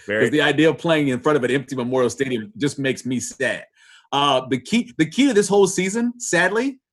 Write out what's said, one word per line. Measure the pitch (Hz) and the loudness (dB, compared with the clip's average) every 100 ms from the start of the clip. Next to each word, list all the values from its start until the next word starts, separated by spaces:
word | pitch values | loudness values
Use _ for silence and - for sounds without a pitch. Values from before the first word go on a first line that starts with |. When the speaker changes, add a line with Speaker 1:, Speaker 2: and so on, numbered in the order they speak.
| - | -4
Speaker 1:
Very | 107 113 | 0 2
Speaker 2:
'Cause | |
the | 151 | 2
idea | 151 147 156 | 2 4 2
of | 156 | 2
playing | 170 156 143 | 0 2 0
in | 123 | 0
front | 156 151 | 0 2
of | |
an | 120 | 2
empty | 135 123 127 | -2 -4 -6
Memorial | 120 131 120 | -2 0 0
Stadium | 123 131 120 104 107 | 0 -4 -4 -6 -4
just | 143 143 | -4 -2
makes | 135 117 123 | -4 -4 -4
me | 123 | -6
sad. | - - 123 92 - _ _ - - | -6 -4 -4 -4 -12 _ _ -20 -6
Uh, | 135 143 131 - | 0 2 0 0
the | 131 | -6
key, | - 233 - - | -2 -2 -2 -2
the | 160 | -2
key | - 277 | 2 2
to | |
this | 208 202 | 2 2
whole | 202 190 | 4 2
season, | 180 190 226 240 - | 0 -4 -2 -4 -4
sadly, | - 170 185 214 269 262 _ | -4 0 0 0 -2 -6 _